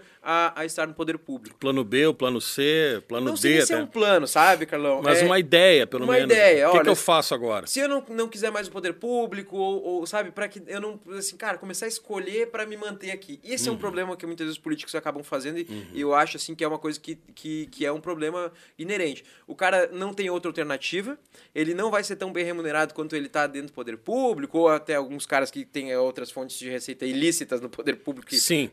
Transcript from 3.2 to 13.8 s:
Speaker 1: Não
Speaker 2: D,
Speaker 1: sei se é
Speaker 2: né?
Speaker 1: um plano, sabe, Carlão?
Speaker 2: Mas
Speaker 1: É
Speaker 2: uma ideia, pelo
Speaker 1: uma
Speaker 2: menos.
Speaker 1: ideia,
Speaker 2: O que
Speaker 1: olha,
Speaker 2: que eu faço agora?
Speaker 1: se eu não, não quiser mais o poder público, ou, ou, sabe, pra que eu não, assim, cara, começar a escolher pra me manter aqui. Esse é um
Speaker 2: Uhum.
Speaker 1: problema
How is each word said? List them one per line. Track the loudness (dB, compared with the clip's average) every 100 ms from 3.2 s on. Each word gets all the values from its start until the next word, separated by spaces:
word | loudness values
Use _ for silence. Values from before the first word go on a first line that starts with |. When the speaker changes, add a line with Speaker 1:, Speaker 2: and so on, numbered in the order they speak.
| -2
Speaker 1:
Não |
Speaker 2:
D, | 2
Speaker 1:
sei | 4 6
se | 4
é | 2
Speaker 2:
né? |
Speaker 1:
um | -2
plano, | 0 4 4 4
sabe, | 6 8 6 2
Carlão? | -2 0 2
Speaker 2:
Mas | 4 6
Speaker 1:
É | 6
Speaker 2:
uma | 4
ideia, | 6 8 10 8 6
pelo | 0
Speaker 1:
uma | 2 4
Speaker 2:
menos. | 6
Speaker 1:
ideia, | 8 8 8 8
Speaker 2:
O |
que | 6
Speaker 1:
olha, |
Speaker 2:
que | 6
eu | 4
faço | 4 4 2
agora? | -2 -2 -4 -4
Speaker 1:
se | -2
eu | 0
não, | -2 -4
não | -6 -6
quiser | -4 -4
mais | -4 -6
o |
poder | -6 -6 -6
público, | -4 -2 -2 -6 -8 -4
ou, | -2 -2
ou, | -4 -4 -4
sabe, | -4 -6
pra | -6 -10
que | -10 -12
eu | -10
não, | -10 -12 -14 -10
assim, | -10 -8
cara, | -8 -8
começar | -8 -8 -8
a |
escolher | -10 -10 -8 -6 -4 -4
pra | -6 -8
me | -10
manter | -12 -12 -12
aqui. | -12 -14 -16
Esse | -10 -6 -4
é |
um |
Speaker 2:
Uhum. |
Speaker 1:
problema | -4